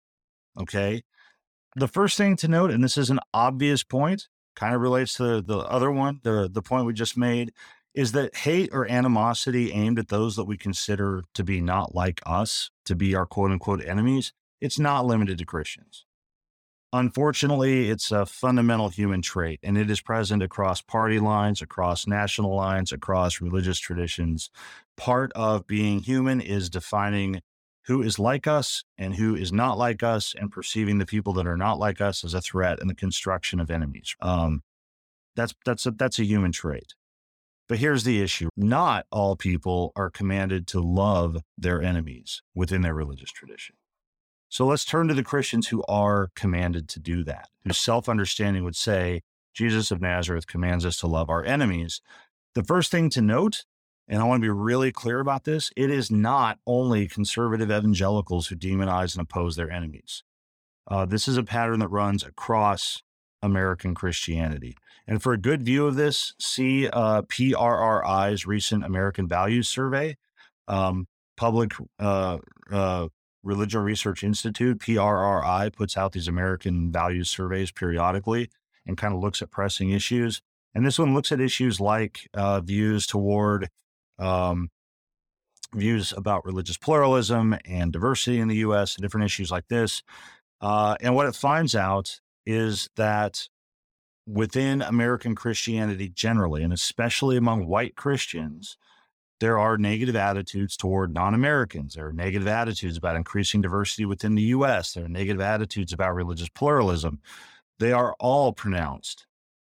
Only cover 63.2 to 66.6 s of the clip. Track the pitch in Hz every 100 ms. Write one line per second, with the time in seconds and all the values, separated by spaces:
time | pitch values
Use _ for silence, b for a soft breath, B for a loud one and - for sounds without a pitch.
63.2 | _ _ 104 98 95 90 92 82 92 82
64.2 | - 82 80 73 62 - b b - 107
65.2 | 131 117 101 151 120 135 147 135 147 127
66.2 | - - - -